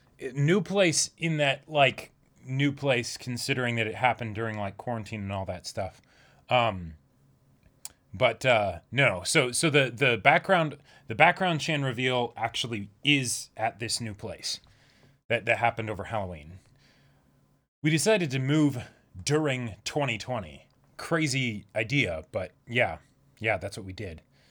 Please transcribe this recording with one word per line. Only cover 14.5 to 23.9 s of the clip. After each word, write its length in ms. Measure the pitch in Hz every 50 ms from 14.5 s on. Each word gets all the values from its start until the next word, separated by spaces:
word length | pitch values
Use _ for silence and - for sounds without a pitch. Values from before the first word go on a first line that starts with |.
| - - - _ _ _ _ _ _ _ _ _ _ _ _ -
that, 160 | 120 117 98
that 140 | 117 117 107
happened 320 | 117 117 117 - 113 107
over 140 | 107 92 98
Halloween. 500 | - 117 110 98 90 90 80 73 78 92 95 - _ _ _ _ _ _ _ _ _ _ _ _ _ _ _ _ _ _ _ _ _ _ _ -
We 80 | 156
decided 400 | 160 156 - 208 220 208 175 143 131
to 60 | 131
move 420 | 131 131 147 156 151 143 139 120 98 - - _ _ _ - 95 90
during 520 | - 143 156 160 147 131 127 123 113 92 - -
twenty 340 | - - 151 143 131 117 107
twenty. 480 | - - 127 117 95 80 73 - - _ _ _ _ _ _
Crazy 680 | - - - 165 165 160 147 123 135 127 120 107 104 - - -
idea, 480 | 107 113 104 120 143 120 92 82 80 78 - -
but 180 | 101 95 - - _ _
yeah. 320 | - 117 123 120 82 78 73 - _ _ _ _ _ _ -
Yeah, 180 | 104 110 107
that's 200 | 92 90 98 -
what 100 | - 98
we 60 | 95